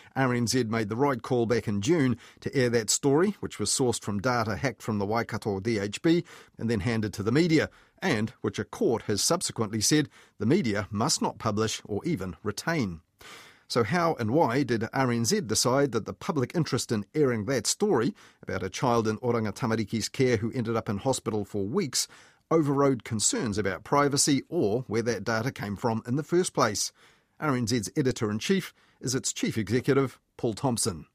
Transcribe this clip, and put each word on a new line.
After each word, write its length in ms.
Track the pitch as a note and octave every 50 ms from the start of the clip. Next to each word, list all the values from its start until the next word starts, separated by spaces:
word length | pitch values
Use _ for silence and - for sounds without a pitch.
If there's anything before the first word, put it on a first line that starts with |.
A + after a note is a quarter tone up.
| - - -
R 160 | C3 C3+ B2+
N 140 | B2 A#2+ A#2+
Z 200 | G#2+ A#2+ C3 A#2
made 240 | G#2+ A2+ A2+ A2+ F#2+
the 60 | A2+
right 240 | A#2 C3+ C3 C3+ A2+
call 280 | - - C3+ B2 A#2 G#2
back 200 | A#2+ A2+ - A#2+
in 140 | G2+ G2+
June 360 | G2+ B2+ F3 E3+ C3+ B2+ A#2 - - - - _
to 140 | - - -
air 140 | C#3 B2 B2
that 220 | A#2 A#2 A2 -
story, 440 | - - - C#3+ C#3 D3+ F#3 G#3+ G3 -
which 180 | - E2+ - -
was 140 | G#2 -
sourced 280 | - - C3+ A#2+ A2+ -
from 220 | - - G2+ G2+
data 340 | F2+ C3 B2 A#2+ A2 A2 G2+
hacked 280 | - - C3 A2+ _ -
from 160 | - A2 G#2
the 80 | G2+ G2+
Waikato 520 | A2 A#2 A2+ - A#2+ G#2 - A2+ G2+ F#2+
D 200 | F#2+ A#2+ A#2 G2+
H 240 | G2+ G#2 G#2 - -
B 200 | E3+ E3+ F3 E3 - - - - _ _ -
and 100 | A2+ A2+
then 120 | A#2+ G#2
handed 320 | F2 B2 A#2 A2+ G#2+ - -
to 100 | - G2
the 80 | G#2+
media, 400 | A#2+ D3 F3 F3 D#3+ D3 G#2+ - - - - _ _ -
and 320 | - F#3+ C#3 G#2+ A2 A2 - _
which 180 | - A2 - -
a 40 | G#2
court 400 | - - - A#3 E3 A#2 G#2 -
has 180 | - G#2+ G2
subsequently 600 | - - E3 F3+ - - - - A2+ G2 G#2+ A2
said 260 | G2+ - D#3 D3+ C#3+ - _ - - _ _ -
the 80 | G#2+
media 420 | A2 D3 G#3 E3+ A2+ G2 G#2 G#2+ -
must 280 | G2+ G2+ A#2+ D#3+ - -
not 200 | A3+ D#3 - -
publish 420 | - A2+ G#2+ G#2 A2 G#2+ - - -
or 140 | - G#2 G2+ -
even 300 | - E3+ F#2 F#2+ F#2 F2+ - -
retain. 580 | G#2+ - - - - E3+ D#3+ A#2 F#2+ E2+ D#2+ _ _ _ _ - - - - - - - _ _ -
So 160 | - B2+ A2+
how 300 | G2+ D3+ F3+ E3+ E3 D#3 -
and 100 | A#2 G#2+
why 320 | A#2+ D#3+ E3 A#2+ A#2 C#3
did 260 | C#3+ A2 A#2+ G#2+ A2+ - -
R 180 | C3 C3+ B2
N 140 | A#2+ A#2 A#2
Z 160 | A2 G3+ G#3+
decide 520 | D#3 G2+ G#2+ - - B2+ B2 C#3 C#3+ C#3 -
that 120 | A2+ -
the 80 | - G2
public 380 | - - - F3+ C#3 B2 - -
interest 380 | F3+ D3+ - - A#2+ - -
in 160 | B2 G#2 G2+ _ -
airing 300 | D#3 D3 C3 A#2+ A2 G2+
that 200 | A2+ C#3 A#2+ G2
story 480 | - - - G3+ G#3+ F3+ A#2+ A2+ D3 - - - - _ _ -
about 180 | - F#2+ F#2
a 80 | F#2 F#2+
child 380 | - - - B2+ A#2+ A#2 G#2+ A2
in 100 | G#2+ -
Oranga 340 | - A#2+ A#2 A#2 A2 G#2
Tamariki's 580 | F#2+ - A#2 A2+ A2 A2+ A2 - - A2+ G2 -
care 280 | - - C3 B2+ B2 G#2+
who 140 | A#2+ A2+
ended 240 | - C3 A2+ A2+ A2+
up 140 | A2+ - -
in 100 | G#2 F#2+
hospital 440 | - C3+ B2+ - - A#2+ G#2+ G#2+ G2+
for 220 | - - G#2 G2
weeks 420 | G2+ C#3 G3+ F#3 C3+ - - - - - - - - _ _ _ -
overrode 520 | D#3+ E3+ D3+ C#3 C#3 C#3 C#3+ C#3 C#3 A2+ -
concerns 540 | - A2+ G#2+ - - - A#3 D#3+ A2 G2+ G#2+
about 260 | F#2+ F#2+ F#2 D#2+ -
privacy 600 | - D3 C#3+ C#3+ C#3+ C3 C#3 - - C#3+ C3 - -
or 360 | D#3 F3 B2+ G2+ G#2 B2+ C3
where 160 | - G2+ A2+
that 220 | G#2+ A#2+ A2+ G2 G2
data 280 | A#2 A2+ A2+ A#2 C3+
came 240 | - - - G#2 G2+
from 280 | F2+ - A#2+ A2+ A2+ -
in 120 | A#2+ B2 D3
the 60 | D#3
first 300 | - E3+ F3 F3+ - -
place? 380 | D#3+ C3 A2+ G#2 - - - _ _ - - _ _ _ _ _ -
R 160 | - D3+ C3
N 100 | B2 A#2+
Z's 240 | G2+ B2 B2 G2+ - - D#3
editor-in-chief 800 | C#3+ B2+ A#2+ - A#2 G#2 G#2 A2 - - G3 F#3+ - - - _ _ _ _ _
is 140 | - C3 A#2+
its 180 | B2+ - - -
chief 240 | - - G#3 B2 A#2
executive, 600 | G#2+ F#2+ A2+ B2+ A#2+ - C3+ C3+ C#3 B2+ - _ _ _ _ -
Paul 160 | - A#2+ G#2
Thompson. 540 | - - C3+ A#2+ G#2+ - A2 F2+ D#2 - _ _